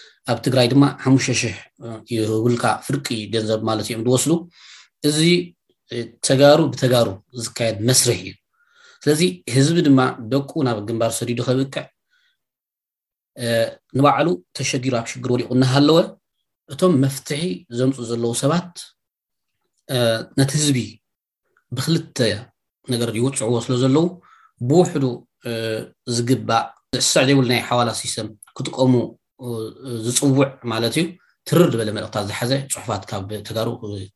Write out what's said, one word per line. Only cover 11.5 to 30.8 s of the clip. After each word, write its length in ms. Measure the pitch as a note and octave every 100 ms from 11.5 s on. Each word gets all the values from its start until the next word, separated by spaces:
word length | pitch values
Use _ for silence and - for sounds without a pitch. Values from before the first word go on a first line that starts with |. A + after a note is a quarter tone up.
| C3 C3+ - - _ _ _ _ _ _ _ _ _ _ _ _ _ _ -
እ፣ 100 | A#2+ A#2 A2+ - _
ንባዕሉ 360 | B2+ C#3+ B2 D#3 F3+ -
ተሸጊሩ 400 | - C3+ C#3 B2+
ኣብ 120 | A#2+ A2+
ሽግር 240 | C3 B2
ወዲቑ 180 | B2 -
እናሃለወ 480 | B2+ B2+ C3+ D3 D#3+ G#3 - _ _ _ _ _
እቶም 220 | C#3 F#3 D3
መፍትሒ 460 | C3+ - - C#3+ F3 F3+ -
ዘምፁ 260 | A#2+ C3 C3
ዘለዉ 280 | A#2 A#2 A#2 A#2
ሰባት፣ 360 | C#3 E3+ F3+ - - _ _ _ _ _ _ _ _ _ -
እ፣ 80 | C3 A#2+ A2 -
ነቲ 180 | - C#3
ህዝቢ 260 | D3+ D3+ C3 G#2 - _ _ _ _ _ _ _
ብክልተ 460 | A#2+ C3 D#3+ D#3+ - A2+ G2+ - _ _ _ -
ነገር 220 | A#2+ A#2
ይውፅዕዎ 420 | G#2+ B2+ C#3 A2 A#2+
ስለ 140 | A#2+ B2+
ዘለዉ 280 | C3 C#3 E3+ - _ _ _ _
ብውሕዱ፣ 440 | B2 D#3+ F3 D#3 C3 A#2+ - _
እ፣ 120 | A#2 A#2 A2+ A2 - _ -
ዝግባእ 560 | A#2+ A#2+ B2+ G#2+ A2+ - - _
እስዕ 240 | - - -
ዘይብል 300 | C3 C#3 B2
ናይ 140 | A#2+
ሓዋላ 280 | - A#2+ A#2+
ሲስተም 360 | A2 - - G#2+ - _
ክጥቀሙ፣ 420 | - C3+ - C3 B2+ - - _ _
እ፣ 80 | B2 A#2 A2 - C3+ A#2
ዝፅውዕ 360 | A2 B2 C#3+ C3 C3+ -
ማለት 320 | A#2+ A2+